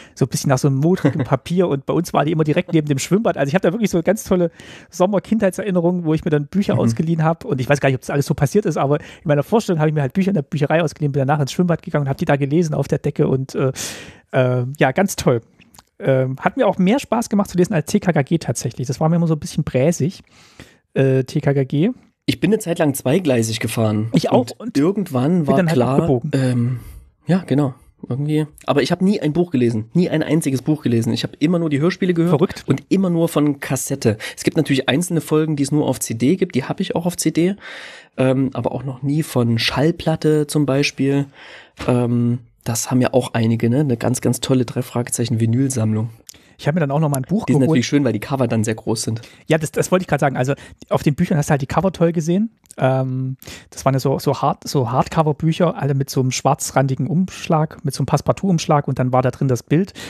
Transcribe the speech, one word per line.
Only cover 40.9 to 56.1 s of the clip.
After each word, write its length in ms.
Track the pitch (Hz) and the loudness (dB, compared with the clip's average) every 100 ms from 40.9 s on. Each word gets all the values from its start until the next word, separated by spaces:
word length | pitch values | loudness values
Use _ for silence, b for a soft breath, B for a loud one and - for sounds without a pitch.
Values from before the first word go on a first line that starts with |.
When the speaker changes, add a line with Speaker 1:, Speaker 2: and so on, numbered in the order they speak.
| - 139 139 143 B B B B B - | 0 0 0 -2 B B B B B 0
Speaker 2:
Ähm, 520 | 123 120 120 120 123 - _ | 0 2 0 0 -2 -6 _
das 280 | - 113 - | -6 -6 -2
haben 100 | 127 | 0
ja 120 | 123 | 2
auch 200 | 127 123 | 2 0
einige, 360 | 117 113 117 117 | 0 0 2 2
ne? 100 | 127 | 2
Eine 180 | 147 117 | 0 0
ganz, 240 | 113 123 | -2 0
ganz 180 | 123 117 | -2 -2
tolle 260 | - 131 117 | 0 0 0
drei 180 | - | -4
Fragezeichen 560 | - 120 120 - 117 113 | -4 -4 -4 -4 -2 0
Vinylsammlung. 720 | 113 120 139 127 110 107 113 - - B B B | 2 2 0 0 0 -2 -4 -8 -20 B B B
Speaker 1:
Ich 100 | 147 | -2
hab 80 | 170 | 0
mir 40 | |
dann 100 | 143 | 0
auch 80 | 147 | 0
noch 100 | 156 | 0
mal 80 | 139 | -2
ein 60 | |
Buch 220 | 131 196 - | -2 -2 2
Speaker 2:
Die 80 | |
sind 60 | 151 | 2
Speaker 1:
geholt. 100 | 156 | 4
Speaker 2:
natürlich 180 | 143 120 | 2 2
schön, 160 | 143 | 2
weil 100 | 131 | 2
die 60 | 107 | -2
Cover 280 | - 135 120 | -4 -2 0
dann 160 | 113 | 0
sehr 120 | 110 110 | 0 -4
groß 260 | - 110 | -4 -4
sind. 180 | - 113 B B B | -2 -6 B B B
Speaker 1:
Ja, 100 | 156 | -2
das, 140 | 156 | 0
das 200 | - - | -4 0
wollte 120 | 185 | 0
ich 40 | 180 | 0
grad 120 | 147 | 0
sagen. 180 | 143 135 | 0 0
Also, 160 | 131 - B B - | -2 -2 B B -4
auf 140 | 156 | 0
den 120 | 160 139 | 0 0
Büchern 220 | 175 160 | 0 0
hast 120 | - | 0
du 20 | |
halt 100 | 143 | -2
die 60 | 143 | 0
Covertoy 440 | - 190 - 170 | 0 0 0 0
gesehen. 400 | 170 156 190 226 _ _ - | 0 0 0 0 _ _ -2
Ähm, 600 | 131 131 131 131 131 131 B B B | 0 0 -2 -4 -4 -8 B B B
das 160 | - 135 | -2 0
waren 80 | |
ja 60 | 131 | 2
so, 200 | 139 139 | 0 0
so 220 | 147 - | -2 0
Hard-, 260 | 147 - - | -2 -2 -2
so 240 | 147 117 | -2 0
Hardcover-Bücher, 840 | 127 - 170 156 139 160 160 165 - | 0 0 0 0 0 0 2 0 0
alle 160 | 139 | -2
mit 160 | 135 | -2
so 100 | 139 | -2